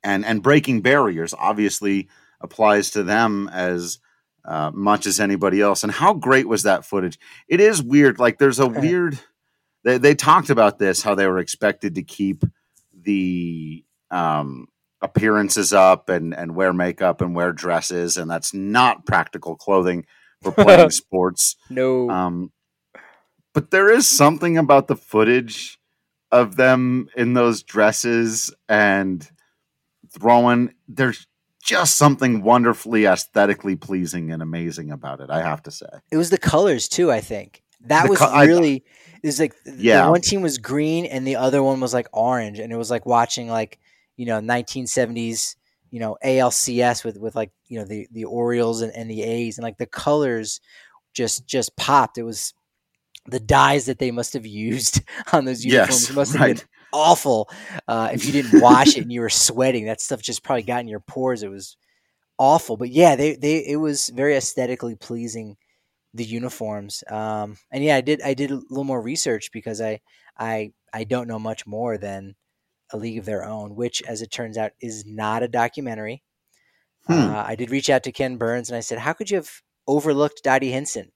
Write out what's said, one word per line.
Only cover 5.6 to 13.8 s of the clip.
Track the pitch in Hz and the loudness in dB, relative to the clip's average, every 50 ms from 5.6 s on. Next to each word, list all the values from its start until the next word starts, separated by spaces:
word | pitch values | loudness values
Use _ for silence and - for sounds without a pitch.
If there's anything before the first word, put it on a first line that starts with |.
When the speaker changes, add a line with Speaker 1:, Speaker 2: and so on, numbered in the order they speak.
Speaker 1:
else. | 104 101 98 - | 2 2 2 0
And | - 104 95 | -2 -6 -4
how | - 147 190 214 | 0 2 2 2
great | 160 127 127 131 131 135 | 2 2 2 2 4 4
was | 95 113 98 78 | 2 -2 0 2
that | 104 95 - - | 2 0 0 -2
footage? | - - 98 92 90 78 _ _ - - - _ | -6 -6 -4 -4 -4 -8 _ _ -20 -20 -20 _
It | _ 156 175 | _ 2 4
is | 202 214 220 170 | 4 4 4 2
weird. | 131 117 135 147 147 135 117 - | -2 2 4 6 6 6 4 4
Like, | 123 117 113 | 2 0 2
there's | _ 143 139 123 127 | _ 2 2 4 4
a | 139 127 | 0 0
Speaker 2:
Right. | 113 127 | 0 0
Speaker 1:
weird, | 139 160 175 180 175 165 143 131 - _ _ _ _ _ _ _ _ _ _ _ _ | 0 0 0 0 0 -2 -4 -6 -12 _ _ _ _ _ _ _ _ _ _ _ _
they, | 117 127 | 0 2
they | 127 123 143 151 | 6 6 4 4
talked | - - 156 160 185 160 - | 4 4 4 4 4 4 2
about | 139 113 110 101 - | 4 4 4 4 4
this, | _ 104 95 92 - | _ 0 0 0 0
how | - 110 101 | 0 -2 0
they | 95 98 | 2 2
were | 95 92 92 | 0 0 -2
expected | 87 - - _ - 104 101 _ - 101 85 | -4 -6 -8 _ -2 -2 -2 _ -6 -8 -6
to | 95 - | -6 -10
keep | - - - 101 98 95 - - - _ _ _ _ _ _ _ _ _ | -10 -8 -4 -4 -4 -2 -2 -4 -4 _ _ _ _ _ _ _ _ _
the, | 92 85 101 101 98 95 92 90 87 87 85 82 80 78 78 78 80 | _ _ -2 -2 0 0 -2 -2 -4 -6 -6 -8 -10 -12 -12 -14 -16